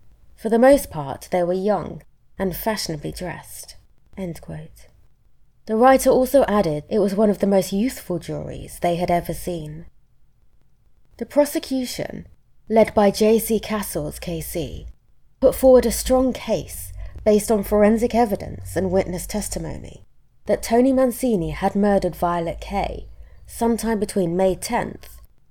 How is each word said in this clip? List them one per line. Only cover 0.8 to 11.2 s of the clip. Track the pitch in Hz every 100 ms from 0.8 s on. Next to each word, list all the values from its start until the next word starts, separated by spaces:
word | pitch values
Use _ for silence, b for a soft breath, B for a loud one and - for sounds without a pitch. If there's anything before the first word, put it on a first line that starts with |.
| -
part, | 160 139 - -
they | 185
were | 175
young | 185 202 190 - 151 - _ _ -
and | 190
fashionably | 160 226 208 - 151 156
dressed." | - 180 151 - - - - _ _ _ -
End | 185 156
quote. | - 156 156 - - _ _ _ _ _ _ _
The | - 220
writer | 254 262 262
also | 254 254 277 247
added | 208 175 147 -
it | 208
was | 196
one | 196 214
of | 196
the | 196
most | 196 185
youthful | 196 254 - - 170
juries | - 147 147 131 - -
they | 175 170
had | 175
ever | 175 170
seen. | 160 - 170 151 156 - _ _ _ _ _ _ _ _ _ _ _ _
The | -